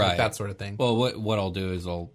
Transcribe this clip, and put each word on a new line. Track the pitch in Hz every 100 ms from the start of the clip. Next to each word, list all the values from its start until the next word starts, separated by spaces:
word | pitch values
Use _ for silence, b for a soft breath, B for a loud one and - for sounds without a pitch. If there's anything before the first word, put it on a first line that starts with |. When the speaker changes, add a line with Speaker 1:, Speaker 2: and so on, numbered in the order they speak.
| 98
Speaker 1:
Right. | 87
Speaker 2:
that | 113 -
sort | 101
of | 98
thing. | 101 104
Speaker 1:
Well, | 123 117
what, | 123 -
what | 107 107
I'll | 95
do | 92 95
is | 90 87
I'll, | 87 85